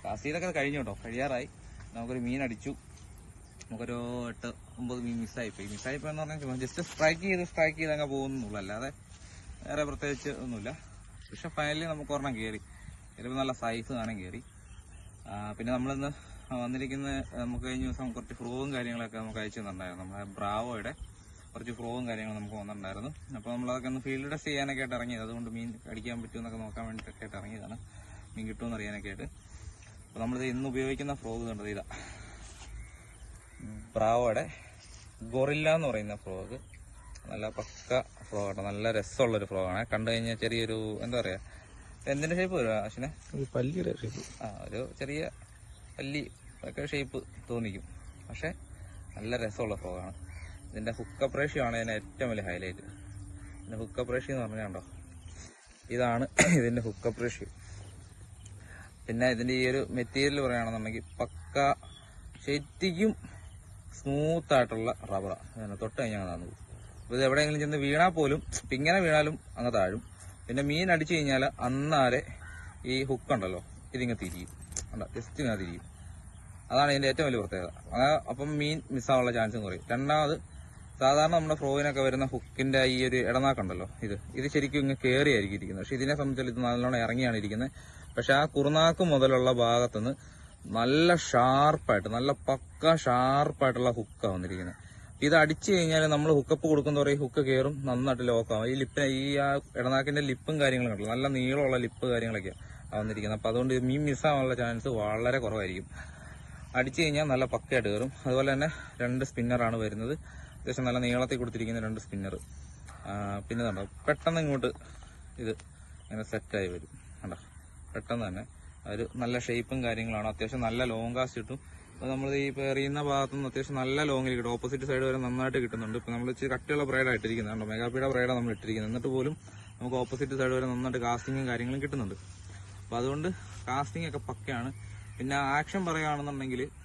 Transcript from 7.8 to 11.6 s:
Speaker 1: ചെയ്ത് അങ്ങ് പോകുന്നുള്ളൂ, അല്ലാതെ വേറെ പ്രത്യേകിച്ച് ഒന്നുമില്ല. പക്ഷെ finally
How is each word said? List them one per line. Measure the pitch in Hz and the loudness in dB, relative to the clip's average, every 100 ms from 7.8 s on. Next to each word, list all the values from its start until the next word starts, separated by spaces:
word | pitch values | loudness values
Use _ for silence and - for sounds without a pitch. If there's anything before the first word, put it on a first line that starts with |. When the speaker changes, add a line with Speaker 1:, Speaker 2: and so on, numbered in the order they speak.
Speaker 1:
ചെയ്ത് | 160 151 | -2 0
അങ്ങ് | 147 139 | 0 0
പോകുന്നുള്ളൂ, | 135 135 110 104 | -2 -2 -4 -6
അല്ലാതെ | 95 107 135 - - - - - - - - | -6 -6 -6 -8 -18 -20 -18 -18 -16 -14 -6
വേറെ | 147 147 | -2 -2
പ്രത്യേകിച്ച് | 135 143 135 143 139 | -2 -4 -2 -4 -6
ഒന്നുമില്ല. | 127 113 104 156 - - - - - | -6 -6 -6 -10 -14 -18 -18 -18 -16
പക്ഷെ | - 170 | -12 -8
finally | - | -2